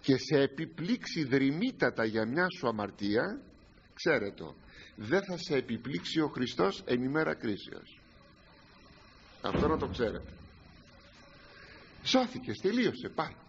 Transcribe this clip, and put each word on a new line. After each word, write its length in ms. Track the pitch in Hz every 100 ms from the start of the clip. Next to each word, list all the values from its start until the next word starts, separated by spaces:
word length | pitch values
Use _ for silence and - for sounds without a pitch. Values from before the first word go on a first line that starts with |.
και 160 | - 131
σε 240 | - 147
επιπλήξει 800 | 139 143 160 - 170 240 - -
δρυμύτατα 800 | 139 135 135 151 254 - 131 - 113
για 200 | 110 110
μια 220 | 139 180 -
σου 100 | 123
αμαρτία, 760 | 110 101 - 101 107 170 269 - - - - -
ξέρε 380 | - 175 139 101
το, 240 | - 80 - - - - -
δεν 280 | 104 175
θα 140 | 196 175
σε 180 | - 143
επιπλήξει 640 | 123 117 131 165 - 160
ο 80 | 151
Χριστός 560 | - 123 - 185 - -
εν 180 | 123
ημέρα 300 | 127 151 156
κρίσεως. 680 | 151 117 98 - - - - - - - - - - - - - - - - - -
Αυτό 260 | - 143 151
να 100 | 156
το 100 | 131
ξέρετε. 460 | - 110 90 - - - - - - - - - - - - - - - - - -
Σώθηκες, 560 | - 262 247 - - 208
τελείωσε, 500 | 185 233 208 - -
πάει. 260 | - 151 -